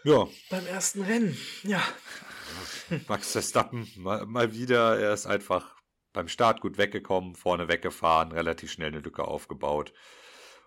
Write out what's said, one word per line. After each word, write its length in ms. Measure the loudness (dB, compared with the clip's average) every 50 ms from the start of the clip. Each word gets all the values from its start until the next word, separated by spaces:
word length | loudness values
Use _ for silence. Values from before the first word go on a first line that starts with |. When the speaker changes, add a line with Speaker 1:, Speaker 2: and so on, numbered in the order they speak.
| 6
Speaker 1:
Ja. 220 | 8 8 8 8 4 -2 -14 -12 -6
Speaker 2:
beim 160 | -6 -6 -4
ersten 360 | -4 -4 -2 -2 -2 -2 -2
Rennen, 340 | 0 2 2 2 2 2 0 -4 -8 -12 -12 -8
ja. 200 | -4 -2 0 0 0 -2 -4 -8 -14 -16 -16 -16 -16 -16 -16 -16 -14 -14 -12 -12 -12 -12 -12 -12 -8 -6 -6 -4 -2 -2
Speaker 1:
Max 240 | -4 -4 -4 -2
Verstappen 560 | -2 -2 -2 0 2 2 2 0 -2 -10 -10 -10 -12
mal, 300 | -8 -4 -4 -4 -4 -4
mal 260 | -4 0 0 0 0 0
wieder, 440 | -2 0 4 4 6 6 6 4 4
er 140 | 4 2
ist 140 | 0 0 0
einfach 500 | 0 -2 -2 0 0 -2 -2 -2 -4 -20 _ _ _ _ _ _ _
beim 160 | -8 -6 -6 -4
Start 340 | 0 4 4 4 4 2
gut 160 | 0 -4 0 0
weggekommen, 560 | 0 0 0 -4 -2 0 0 0 -2 -4 -10
vorne 340 | -4 0 0 0 0 2 0
weggefahren, 640 | 0 0 0 -4 -4 0 4 4 6 6 4 2
relativ 400 | 0 -2 -2 -2 -2 -4 -6 -12
schnell 160 | -8 -6 -6 -6
eine 120 | -6 -6
Lücke 260 | -10 -10 -6 -6 -6 -4
aufgebaut. 640 | -6 -8 -8 -10 -10 -6 -4 -2 -2 -2 -2 -6 _ _ -20 -20 -20 -20 -20 -20 -20 -20 -20 -20 -20 -20 _